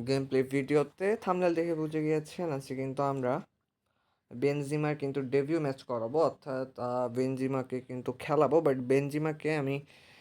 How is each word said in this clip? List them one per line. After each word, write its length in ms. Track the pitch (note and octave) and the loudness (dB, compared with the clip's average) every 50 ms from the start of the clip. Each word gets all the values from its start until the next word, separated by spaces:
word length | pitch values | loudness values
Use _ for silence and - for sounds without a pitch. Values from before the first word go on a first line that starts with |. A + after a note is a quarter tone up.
| A#2 | -2
গেম 180 | B2+ C3+ C3+ C3+ | 0 0 0 0
প্লে 180 | C3+ C3+ C3 C3 | 2 2 2 2
ভিডিওতে। 760 | C3+ C3+ C#3 C3+ C3+ D3 D3+ C#3+ C#3+ - - F#3 G3+ A3 | 2 0 -2 0 2 2 2 2 0 -2 -4 -2 0 0
থাম্বনেল 380 | A3+ - G3 F3+ F3+ F3+ F3 E3+ | 0 0 0 0 2 2 2 2
দেখে 200 | E3 E3 E3+ E3 | 2 0 0 0
বুঝে 260 | D#3 D#3 D#3 D#3 D#3 | -2 -2 -2 -2 -2
গিয়েছেন, 500 | D3+ D#3 D#3 D#3 D3+ D3+ - - F3+ E3 | 0 0 0 0 -2 -4 -8 -6 -4 -4
আজকে 240 | C#3 C3+ C3+ - C3+ | -4 -4 -6 -6 -6
কিন্তু 280 | C3 C3 C3+ C3 C#3 C#3+ | -6 -4 -4 -2 0 0
আমরা 380 | C#3 C#3 C3+ B2+ B2 C3 E3+ - - _ _ _ _ _ _ _ _ _ _ _ _ _ _ _ - B2 | 0 0 0 0 0 0 -2 -4 -8 _ _ _ _ _ _ _ _ _ _ _ _ _ _ _ -16 -6
বেনজিমার 600 | A#2+ C3+ C#3+ C#3+ D3 C#3+ C3+ D3+ D3+ D3+ D3+ D3+ | -2 0 0 0 0 -2 -2 -2 0 0 0 -2
কিন্তু 260 | D3 C#3+ C#3 C3+ C#3+ | -2 -4 -4 -2 -4
ডেবিউ 380 | C3+ B2 C#3 C#3 C#3 C#3+ E3+ E3 | -2 0 2 2 2 2 0 0
ম্যাচ 240 | D3+ C#3 C3 - - | 0 -2 -4 -6 -6
করাবো, 400 | - B2 A#2 A2 A#2 C#3 D#3+ D#3+ | -6 -4 -4 -4 0 2 2 2
অর্থাৎ, 560 | C3 A#2 - - D3 C3 C3 C3 C3 - - | 2 0 -2 -8 -6 -6 -6 -6 -6 -8 -6
আহ, 300 | A#2+ B2 B2 B2+ B2 A#2+ | -4 -2 0 0 -2 0
বেনজিমাকে 720 | A#2 B2+ C3 C3 C3+ B2+ C3 C3 C3+ C3 B2+ - C3 B2+ | 0 0 0 0 0 -2 -2 0 0 -2 -2 -4 -6 -8
কিন্তু 300 | - - B2+ B2 A#2+ C#3 | -6 -8 -10 -8 -6 -6
খেলাবো। 500 | B2 - - - D3 D3+ D3+ B2 D3 E3 | -6 -6 -4 0 4 4 4 6 6 6
But 200 | D#3 D3+ C3+ C3 | 6 4 2 2
বেনজিমাকে 720 | B2 B2 C3 C#3 C#3+ C#3+ C#3+ D3+ D#3 D#3 D#3 D3+ - D3+ D#3 | 2 2 4 4 2 2 0 -2 -2 -2 -2 -2 -2 -2 0
আমি 300 | D3 C3+ C3+ C#3 C#3+ C#3+ - - - - - - - | 0 0 -2 -2 -4 -6 -12 -20 -20 -20 -20 -20 -20